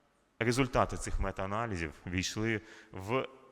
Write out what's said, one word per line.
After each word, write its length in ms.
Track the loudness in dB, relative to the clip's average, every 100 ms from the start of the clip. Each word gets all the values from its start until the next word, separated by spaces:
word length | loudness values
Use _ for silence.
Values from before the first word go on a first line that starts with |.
| _ _ _ -2
результати 580 | 2 4 4 4 2 0
цих 220 | -2 0
метааналізів 720 | 0 -2 -2 -2 -2 -2 -4 -6 -4
війшли 560 | -2 0 0 0 0 -4 -16 -16
в 360 | -10 -2 0 0 -8 -12